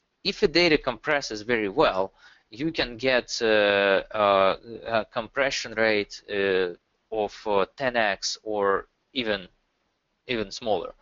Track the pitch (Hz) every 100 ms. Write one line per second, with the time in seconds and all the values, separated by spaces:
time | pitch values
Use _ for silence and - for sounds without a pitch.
0 | _ _ 185 - 139 160 175 147 135 113
1 | - 147 - 107 107 117 101 117 131 92
2 | 98 _ - _ _ 107 160 160 123 113
3 | 131 123 - - 113 107 101 101 101 95
4 | - 107 101 98 95 - 117 113 107 113
5 | 101 123 107 135 139 - 123 110 110 104
6 | 101 - - 101 98 92 90 - _ _
7 | - 110 101 - 107 101 92 - 131 120
8 | 107 95 - - 107 104 98 95 - _
9 | _ 135 113 98 87 _ _ _ _ _
10 | _ _ - 120 98 - 117 98 - -